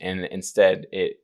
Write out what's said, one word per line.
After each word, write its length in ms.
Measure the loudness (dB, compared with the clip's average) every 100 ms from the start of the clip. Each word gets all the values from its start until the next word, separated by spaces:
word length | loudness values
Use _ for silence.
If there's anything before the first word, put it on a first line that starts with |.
and 200 | -8 -6
instead 680 | -6 -8 -4 4 4 4 -4
it 280 | -4 -4 -4